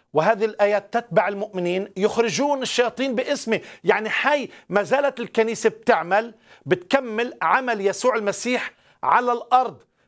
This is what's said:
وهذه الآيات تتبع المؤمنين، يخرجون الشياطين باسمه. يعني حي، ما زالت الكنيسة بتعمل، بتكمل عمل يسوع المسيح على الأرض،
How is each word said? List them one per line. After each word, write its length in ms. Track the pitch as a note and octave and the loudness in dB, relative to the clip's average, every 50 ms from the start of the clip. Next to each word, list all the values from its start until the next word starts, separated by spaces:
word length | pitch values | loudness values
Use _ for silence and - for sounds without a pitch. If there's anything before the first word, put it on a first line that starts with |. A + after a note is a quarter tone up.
| _ _ | _ _
وهذه 320 | - D#3 D#3+ G#3+ A3+ G3 A3 | 0 2 4 4 2 2 0
الآيات 480 | G#3+ G#3+ - G#3 G3+ G#3 G3 G3+ - | -2 0 2 2 2 2 0 -2 -2
تتبع 360 | - A#3 A#3 - D#3+ G#3+ F3+ G3+ | -4 -4 -2 2 2 2 2 2
المؤمنين، 640 | G3+ G3 G3+ - - F#3 F3 F3 F3+ F#3+ G3+ - - | -2 -6 -8 -6 -4 -4 -2 -2 -2 -2 -4 -6 -4
يخرجون 640 | F#3 G3+ G3+ - A3+ A#3 A3 C#3+ F#3 C#4+ D4 C#4+ C4 | -2 0 0 2 2 0 0 0 0 0 0 0 -2
الشياطين 520 | A#3+ - - A#3+ B3 A3 - - C4+ C4+ A#3 | -2 -4 0 0 0 0 0 -2 -2 -2 -2
باسمه. 460 | B3 - D4 C#4+ - - A3+ G#3+ E3 - - - - - | -2 -2 -2 -4 -4 -2 -2 -2 -2 -4 -8 -16 -6 0
يعني 260 | F3+ - G#3 A3 G#3 | 0 0 0 0 -4
حي، 380 | - - - C4+ D4+ C#4+ A3 - - - - - | -4 -2 0 0 0 0 -2 -6 -14 -18 -8 -2
ما 140 | F3 G3+ | -2 -2
زالت 380 | G3 - B3+ C#4+ C#4+ C#4 C4+ A#3 | 0 0 0 0 0 0 -2 -4
الكنيسة 500 | A#3 - - A3+ A3 A3+ A3 - - G#3+ | -8 -4 0 0 0 0 0 0 0 -2
بتعمل، 640 | A3 - - - A3 D#3+ E3 F3 F#3+ G#3+ A#3 A#3 - _ _ _ - _ - | -2 0 0 2 2 2 2 0 0 0 0 -2 -10 _ _ _ -20 _ -2
بتكمل 720 | C#3 F3+ F3+ - - C4+ C#4 B3+ A3+ G#3+ A3 A#3+ B3+ - - | -2 -2 -2 -2 0 0 0 0 -2 -4 -4 -4 -6 -4 -2
عمل 440 | E3 E3 F#3+ C4 C4 B3 A3+ G3+ G3 | 0 2 2 2 2 0 -2 0 0
يسوع 300 | G3 F#3 - - B3+ A3 | -2 0 0 0 0 0
المسيح 560 | A3+ G#3 G3+ G3 - - A#3+ B3+ A3 - - - _ _ _ _ - | 0 -2 -4 -4 -4 -2 -2 -2 -2 -4 -8 -14 _ _ _ _ -4
على 300 | - - - B3 B3 B3 | 0 2 2 4 4 2
الأرض، 500 | A#3+ A#3+ - - B3+ B3+ B3+ G3+ C3+ - _ _ _ _ _ | -2 -2 -2 2 2 2 2 2 -6 -14 _ _ _ _ _